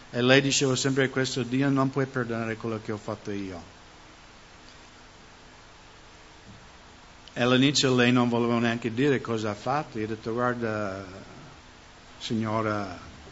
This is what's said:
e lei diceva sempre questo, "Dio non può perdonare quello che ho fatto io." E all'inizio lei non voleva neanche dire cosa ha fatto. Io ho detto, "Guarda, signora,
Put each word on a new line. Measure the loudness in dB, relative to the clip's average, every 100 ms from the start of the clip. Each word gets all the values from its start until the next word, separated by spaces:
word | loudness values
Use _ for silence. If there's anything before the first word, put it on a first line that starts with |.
| -8
e | 0
lei | 6 6
diceva | 6 2 2 2
sempre | 2 2 2
questo, | 0 -2 -2
"Dio | -2 0 2
non | 2 2
può | 0
perdonare | -2 -2 -4 -4 -4 -6
quello | -6 -6
che | -6
ho | -8
fatto | -8 -10 -8
io." | -8 -8 -10 -16 -20 -20 -20 -20 -20 -20 -20 -20 -20 -20 -20 -20 -20 -20 -20 -20 -20 -20 -20 -20 -20 -20 -20 -20 -20 -20 -20 -20 -20 -20 -20 -20 -20 -20 -20 -12 -2
E |
all'inizio | 4 6 6 4 4
lei | 6 6
non | 6 4
voleva | 2 2 2
neanche | 2 0 -4
dire | 0 2 2
cosa | 0 -4 -4
ha |
fatto. | -4 -4 -4 -4 -6
Io |
ho | -6
detto, | -6 -6
"Guarda, | -2 0 0 -2 -2 -4 -6 -10 -16 -18 -18 -20 -20 -20 -20 -20 -20 -20 -14
signora, | -6 -2 0 0 0 -2 -6 -10 -16 -18 -20